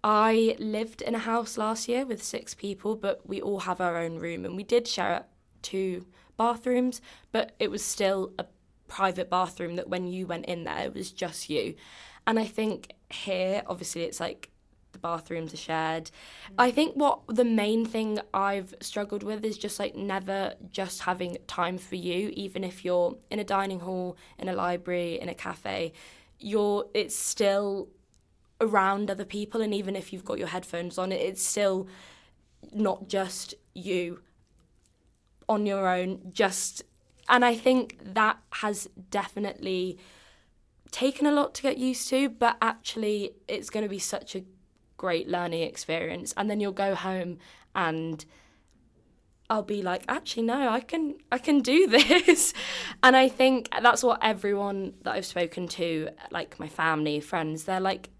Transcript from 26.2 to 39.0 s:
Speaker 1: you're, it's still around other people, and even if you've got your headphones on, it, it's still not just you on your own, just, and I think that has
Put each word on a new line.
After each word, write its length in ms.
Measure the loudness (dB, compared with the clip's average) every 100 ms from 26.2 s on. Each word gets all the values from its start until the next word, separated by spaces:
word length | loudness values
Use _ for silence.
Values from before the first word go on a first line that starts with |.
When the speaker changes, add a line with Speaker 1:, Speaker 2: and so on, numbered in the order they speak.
| _ _
Speaker 1:
you're, 460 | -2 2 2 2 0
it's 200 | -2 -2
still 720 | -2 -2 2 4 4 0 -4 -8 -14 _ _ _ _ _ _
around 500 | 4 6 4 2 -2
other 140 | -4
people, 380 | -6 -6 -4 -2
and 100 | 0
even 220 | -2 -2
if 180 | -6 -8
you've 120 | -12
got 140 | -6 -6
your 100 | -4
headphones 500 | -6 -6 -8 -6 -4
on, 140 | -4
it, 80 | -2
it's 220 | -2 -2
still 440 | -2 2 2 2 -4 -12 -20 -20 _ _ _ _ -12
not 340 | 0 0 0 -2
just 460 | -2 -2 -6 -10 -14 _
you 460 | -12 -2 -2 -2 -6 _ _ _ _ _ _ _ _ _ _ _ _ -2
on 180 | 0 2
your 200 | 0 2
own, 320 | 2 0 -6 -10
just, 500 | 2 2 2 -4 -6 -18 _ _ _ 4
and 160 | 6
I 100 | 6
think 420 | 4 4 4 2 -8 -4
that 240 | 2 2 2 _
has 340 | -4 -4 -4 -8 -14